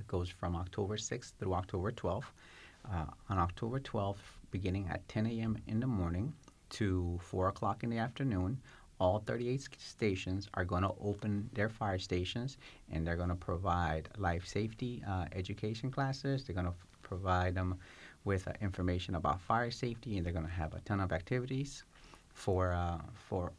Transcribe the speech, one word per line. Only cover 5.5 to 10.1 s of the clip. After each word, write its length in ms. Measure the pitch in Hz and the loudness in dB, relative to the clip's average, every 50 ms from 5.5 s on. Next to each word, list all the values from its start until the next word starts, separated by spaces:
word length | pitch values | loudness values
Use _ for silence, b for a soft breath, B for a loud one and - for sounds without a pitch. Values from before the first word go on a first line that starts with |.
| 107 107 - - | 0 0 -2 -2
in 120 | 110 110 | 0 2
the 60 | 127 | 2
morning 460 | 131 117 95 87 82 85 92 113 151 - - - - - - - - | 2 2 2 2 2 2 0 0 -2 -4 -8 -14 -20 -20 -20 -18 -8
to 480 | - - 110 95 92 90 90 87 87 87 | -2 0 2 2 4 2 2 2 0 -2
four 260 | - - - 95 92 95 | -4 -2 0 2 2 2
o'clock 340 | - - 107 101 101 - | 2 2 0 0 0 0
in 60 | - 117 | 0 0
the 80 | 117 113 | 0 0
afternoon, 600 | 113 123 127 - 135 131 101 90 90 95 131 131 B B B B B B B - | 0 -2 -2 0 0 2 2 2 2 0 0 -4 B B B B B B B 4
all 200 | 95 90 98 107 | 4 6 6 4
thirty-eight 400 | 107 - 117 120 120 123 127 135 | 2 0 -2 0 0 0 0 -2
s-, 220 | - - - - | -2 -6 -14 -14
stations 680 | - - - - 113 104 | -16 -10 -2 2 2 4